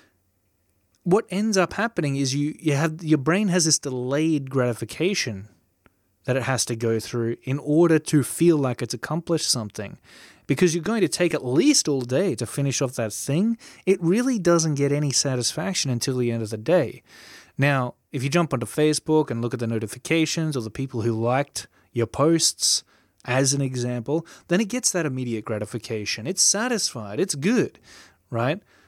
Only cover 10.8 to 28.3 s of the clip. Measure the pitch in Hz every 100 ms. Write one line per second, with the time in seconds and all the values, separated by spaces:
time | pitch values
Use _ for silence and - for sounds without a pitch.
10.8 | 156 226 175 - 175 156 127 135 277 277
11.8 | - 135 123 131 196 113 120 - 139 -
12.8 | 131 131 110 - - 147 220 226 - -
13.8 | - 190 165 208 254 233 175 170 160 143
14.8 | 143 143 151 131 139 127 117 - 185 185
15.8 | 135 120 - 127 120 117 110 107 107 175
16.8 | 117 - _ - - - - - 143 139
17.8 | 123 - _ 135 135 170 160 127 117 -
18.8 | 151 147 - 156 143 117 117 123 117 113
19.8 | 104 - - 165 156 - 160 143 110 -
20.8 | 135 120 110 113 117 131 - - - _
21.8 | _ 120 113 - 151 165 - - - -
22.8 | - _ _ _ - 131 139 139 135 127
23.8 | 123 123 113 160 - - - 175 208 247
24.8 | - 180 156 131 120 110 107 107 104 117
25.8 | - 110 104 - 117 190 - 196 247 226
26.8 | - 120 104 107 190 143 165 240 139 -
27.8 | - - - _ -